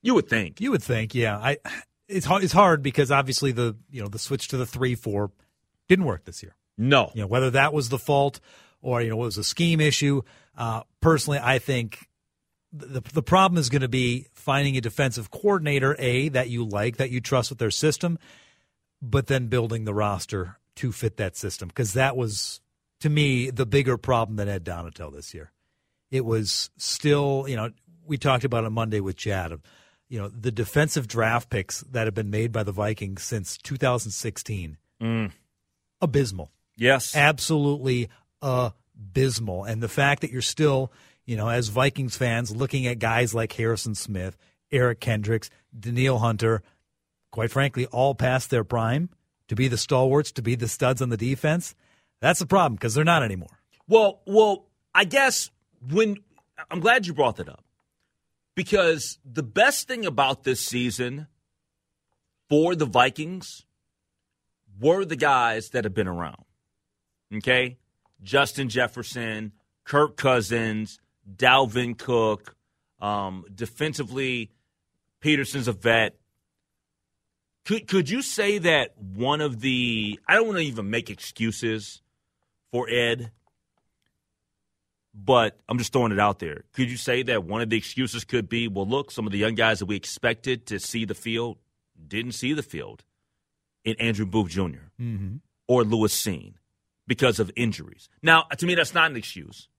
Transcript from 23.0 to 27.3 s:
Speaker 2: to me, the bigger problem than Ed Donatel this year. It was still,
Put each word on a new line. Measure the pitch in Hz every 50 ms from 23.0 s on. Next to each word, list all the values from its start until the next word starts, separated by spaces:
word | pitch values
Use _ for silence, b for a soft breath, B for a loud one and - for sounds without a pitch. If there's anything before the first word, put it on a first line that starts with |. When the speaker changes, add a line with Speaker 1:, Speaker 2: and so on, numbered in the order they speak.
Speaker 2:
to | - 151
me, | 147 151 147 139 131 123 123 131
the | 127 110 131
bigger | 110 120 139 131 131 123 -
problem | - - 127 117 113 101 110
than | 104 101 101
Ed | 101 92 85
Donatel | 95 87 85 85 82 78 - 85 76
this | 69 73 73 - -
year. | 82 - _ _ _ _ _ _ _ _ _ _ _ _ _
It | 131 135 123
was | 113 113 110 107 98 - - - - _ _
still, | - - - - - 147 147 143 143 139